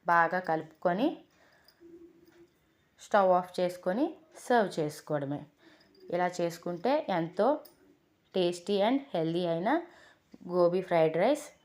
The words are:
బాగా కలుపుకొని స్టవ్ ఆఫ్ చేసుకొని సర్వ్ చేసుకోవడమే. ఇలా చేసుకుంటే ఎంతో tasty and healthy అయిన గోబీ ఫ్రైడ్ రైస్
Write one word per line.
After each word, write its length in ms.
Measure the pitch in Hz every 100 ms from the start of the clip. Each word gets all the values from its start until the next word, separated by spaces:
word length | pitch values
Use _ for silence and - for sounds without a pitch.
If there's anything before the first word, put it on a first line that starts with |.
| -
బాగా 340 | 170 165 180 180
కలుపుకొని 580 | 160 156 - 175 180 285 - _ _ _ _ _ _ 339 339 339 _ _ _ - _ _ _ _ _ -
స్టవ్ 260 | 214 190 180
ఆఫ్ 120 | 185 -
చేసుకొని 460 | 180 180 180 196 320 - _ - -
సర్వ్ 260 | 240 190 170
చేసుకోవడమే. 640 | 151 151 - 151 139 143 151 _ - _ _ _ 185
ఇలా 160 | 170 180 180
చేసుకుంటే 540 | 170 170 - 175 233 294 302 180
ఎంతో 280 | 165 - 220 302 - _ _ _ _ _ _ 190
tasty 400 | 175 175 - 202 208
and 120 | 277 277
healthy 320 | 175 160 165 175
అయిన 180 | 165 196 320 349 - - _ _ - 180
గోబీ 280 | 180 175 185 185
ఫ్రైడ్ 280 | 170 160 160
రైస్ 240 | 208 294 - _